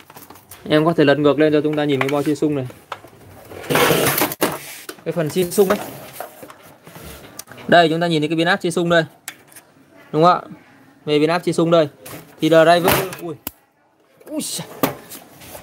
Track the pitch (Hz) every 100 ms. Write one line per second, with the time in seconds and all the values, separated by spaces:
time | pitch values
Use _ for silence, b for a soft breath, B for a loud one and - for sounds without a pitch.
0 | - - - - _ - - 151 156 165
1 | 143 143 147 139 156 151 147 151 147 139
2 | 135 143 143 147 156 143 127 - - -
3 | - - - - - - - - - -
4 | - - - - - - - - - -
5 | - 165 151 185 180 175 190 202 - -
6 | - - - - - - - - - -
7 | - - - - - - - 165 170 165
8 | 175 165 151 165 165 196 180 170 170 170
9 | 156 - - - _ - _ _ _ -
10 | - 151 170 175 - - - - - _
11 | - 147 151 175 175 165 170 170 147 -
12 | - - - - 156 160 160 175 170 -
13 | 381 - 170 151 - _ _ _ _ _
14 | _ _ - 302 - - - - - -
15 | - - - - - -